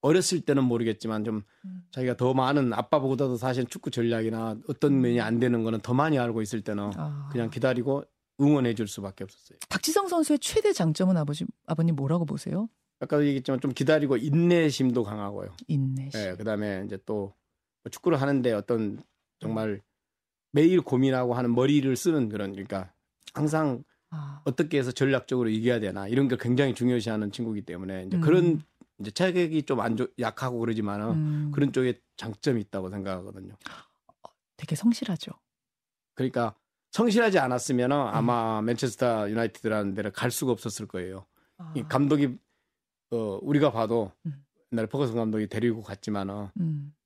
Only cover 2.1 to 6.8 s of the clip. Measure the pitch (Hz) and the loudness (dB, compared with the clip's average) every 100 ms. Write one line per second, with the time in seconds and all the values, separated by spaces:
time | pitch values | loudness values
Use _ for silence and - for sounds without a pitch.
2.1 | 117 127 131 131 143 131 110 117 151 135 | 2 2 4 4 4 2 0 2 2 2
3.1 | 131 139 123 127 123 123 - - 127 117 | 0 0 0 -2 -2 -4 -6 -8 -2 0
4.1 | 117 110 113 113 107 - 139 147 139 123 | 0 -2 -2 -6 -8 -8 0 2 4 4
5.1 | 120 107 117 127 120 113 113 - 123 156 | 2 2 2 2 2 0 -2 0 0 2
6.1 | 143 120 113 107 113 101 104 | 2 0 -2 -4 -6 -4 -4